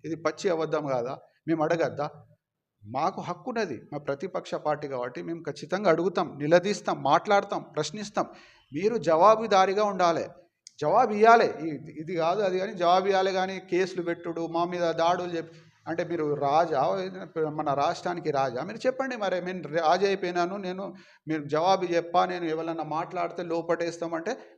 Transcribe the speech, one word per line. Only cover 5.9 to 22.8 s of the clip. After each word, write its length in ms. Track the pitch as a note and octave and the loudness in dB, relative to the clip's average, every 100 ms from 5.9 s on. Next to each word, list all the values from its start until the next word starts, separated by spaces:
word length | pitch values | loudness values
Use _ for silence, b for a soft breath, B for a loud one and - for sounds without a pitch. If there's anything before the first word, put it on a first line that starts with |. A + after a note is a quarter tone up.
అడుగుతాం, 480 | D#3+ F3+ F#3 D#3+ C#3 | 2 2 0 -4 -4
నిలదీస్తాం, 640 | D3 F3 F#3 G#3 - D#3+ | 4 4 4 -2 -4 -2
మాట్లాడతాం, 600 | C#3 D#3+ F#3 G3+ G3+ F3+ | 2 2 4 2 2 -6
ప్రశ్నిస్తాం. 640 | - - D3+ G#3+ G3+ - - B B B B | -6 -6 -6 -6 -8 -4 -4 B B B B
మీరు 240 | C3+ G3+ A#3 | -2 -2 0
జవాబుదారీగా 880 | D3 D#3+ F#3+ A3 A3+ G3 F#3+ G3 | 2 6 8 6 4 4 4 2
ఉండాలి, 440 | G#3+ F#3+ F3+ D#3+ G2+ - _ _ - _ | 0 2 2 2 -4 -10 _ _ -20 _
జవాబు 320 | D3 G3 B3 | 2 4 4
ఇవ్వాలి. 340 | G#3 A3 A#3 F3 | 6 8 8 8
ఇ-, 540 | - D#3+ D3 - D3 | 0 -6 -8 -10 -12
ఇది 160 | D#3+ F3+ | -6 -2
కాదు 260 | D#3+ F#3+ | 0 0
అది 160 | G3 F#3 | 0 0
కానీ 160 | G3 | -4
జవాబు 320 | G3+ E3+ F#3 G3 | 0 4 4 4
ఇవ్వాలి 260 | F#3+ F#3+ | 2 2
కానీ 300 | F#3+ F#3+ F#3+ F#3 | 0 -2 -6 -2
కేసులు 320 | F3+ F#3 F3+ | 0 0 -2
పెట్టుడు, 440 | E3+ E3+ E3+ E3 E3 | -4 -4 -4 -6 -4
మా 180 | E3 | -2
మీద 260 | F3 F3 E3+ | -2 0 -2
దాడులు 420 | D#3+ E3 F#3 F3+ | 2 2 2 -2
చెప్-, 220 | E3+ D#3 B B B - | -6 -8 B B B -8
అంటే 180 | E3+ | -4
మీరు 300 | E3 E3+ D3+ | -4 -2 -2
రాజా, 480 | C#3+ C#3 D3+ E3+ C#3+ D3+ F#3+ F#3+ F#3 F3 E3 D#3 | 0 2 4 2 2 2 0 -4 -10 -10 -4 -4
మన 260 | D3+ D3+ | -2 -2
రాష్ట్రానికి 560 | C#3 D3+ E3+ F#3 F3 D#3 | 0 0 -2 -6 -6 -2
రాజా? 320 | C#3 C3+ A#2+ | 0 -2 -2
మీరు 240 | E3+ A3+ B3+ | -8 -2 -2
చెప్పండి 300 | B3+ C4 B3 | -2 -4 -4
మరి, 240 | G3 F#3 | -2 -2
మేము 220 | F3 F#3 | -4 -8
రాజు 440 | D3 D#3 D#3+ F3+ G3+ | -6 0 2 4 4
అయిపోయినాను, 500 | G3 F#3 F3 F3 G3+ | 0 -2 -2 -2 -2
నేను 380 | F#3+ F#3 G3 - B B - | -8 -8 -10 -12 B B -6
మీరు 140 | D#3 | -6
జవాబు 420 | C#3+ D3+ F3 F#3+ | -2 0 4 2
చెప్పా, 420 | F3+ E3+ E3+ F3+ F#3 | 2 -2 0 2 2
నేను 180 | F3+ | 0
ఎవరన్నా 400 | E3+ D#3+ E3 E3 | -4 -2 -4 -6